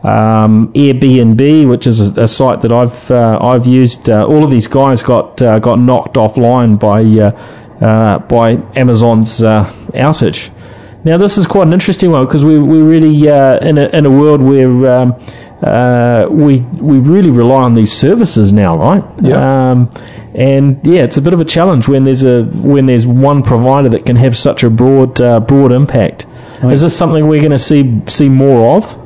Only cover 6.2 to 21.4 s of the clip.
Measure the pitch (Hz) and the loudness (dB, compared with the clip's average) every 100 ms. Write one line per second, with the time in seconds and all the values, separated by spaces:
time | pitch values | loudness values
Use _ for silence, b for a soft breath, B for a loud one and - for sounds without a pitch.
6.2 | 110 127 117 127 117 104 107 104 110 110 | -2 0 0 0 0 0 0 0 2 2
7.2 | 104 - - - - - 113 110 110 98 | 0 -4 -16 -20 -20 -6 -2 0 0 -2
8.2 | - 120 117 117 - 135 127 113 117 113 | -2 -2 0 -2 -6 -4 0 0 0 0
9.2 | 110 - 110 110 98 B B - 139 156 | -2 -2 0 0 -2 B B -4 -4 -2
10.2 | - 110 - B B B B B 160 165 | -4 -6 -14 B B B B B -2 0
11.2 | 202 202 175 202 170 180 - 180 180 156 | 0 -2 -2 0 0 0 -2 -2 0 0
12.2 | 135 151 151 156 143 160 156 160 156 147 | 0 0 2 2 2 2 2 2 2 2
13.2 | 151 143 139 - 143 147 143 165 143 135 | 2 2 2 0 0 0 0 0 2 2
14.2 | 151 147 131 139 131 123 131 123 123 120 | 2 2 2 2 2 0 0 0 0 -4
15.2 | B B B - - 104 123 120 120 117 | B B B -8 -4 -2 0 0 0 0
16.2 | 104 - 147 135 123 - 147 135 131 185 | 0 0 2 0 -2 -6 0 0 2 2
17.2 | 180 123 120 135 127 117 107 - 139 233 | 2 2 2 2 2 2 0 0 0 0
18.2 | 202 117 101 104 95 82 104 190 - - | 0 0 2 2 0 0 0 -2 -4 -4
19.2 | 127 135 135 135 131 127 120 B B B | -2 0 0 0 0 0 -2 B B B
20.2 | B - 131 139 143 131 160 175 135 - | B -4 0 0 0 -2 0 0 0 -2
21.2 | 147 180 | -2 -2